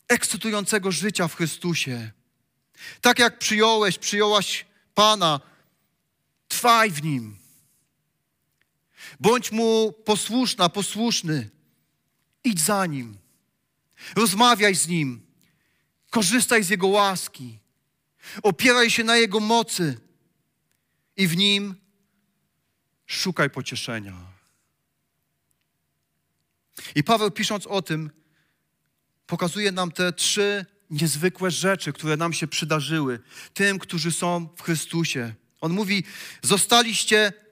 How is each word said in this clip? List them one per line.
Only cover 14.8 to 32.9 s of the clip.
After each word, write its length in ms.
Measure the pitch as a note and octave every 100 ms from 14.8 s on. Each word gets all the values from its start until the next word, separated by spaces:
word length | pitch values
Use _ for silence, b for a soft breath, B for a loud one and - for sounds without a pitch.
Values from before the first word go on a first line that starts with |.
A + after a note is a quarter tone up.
| D#3+
Nim. 380 | F3 C#3 A#2 _ _ _ _ _ _ _ _ _
Korzystaj 540 | A#3 F3+ A#3+ - A#3
z 60 | F3+
Jego 180 | G3+ F#3+
łaski. 720 | G3+ G3 F#3 - - B2 A2 _ _ _ _ _ B B B
Opieraj 460 | G#3 - B3 B3 A#3
się 140 | A#3
na 140 | A3+ A#3
Jego 220 | A3+ G#3+
mocy. 600 | G#3+ A#3 A3+ - D#3+ A2+ _ _ _ _ _ _ _ _ _ _ _ -
I 100 | F#3
w 100 | F3
Nim 380 | G3+ G3+ G3+ F#3 _ _ _ _ _ _ _ _ _ _ _ _ -
szukaj 420 | - F#3+ E3+ C#3+
pocieszenia. 680 | C3+ - A#2+ - A2+ G2 F2+ F#2 F#2 _ _ _ _ _ _ _ _ _ _ _ _ _ _ _ _ _ _ _ _ _ _ _ B B D3
I 80 |
Paweł, 280 | D3+ A3+ G#3
pisząc 360 | G#3+ G#3 G#3 -
o 140 | G3
tym, 300 | F3 D#3 D3+ - _ _ _ _ _ _ _ _ _ _ -
pokazuje 440 | E3+ F3 G3+ G3+
nam 200 | F#3 F3+
te 220 | - F3+
trzy 520 | F3 - G#3 G3+ G3+ F3+ _ _
niezwykłe 640 | D3+ E3 D3 F#3 F3+ F#3
rzeczy, 420 | C3+ F#3 F#3+ D#3
które 240 | - D#3 D3+
nam 160 | E3+
się 140 | D#3 D#3
przydarzyły, 720 | - D#3 D#3 C#3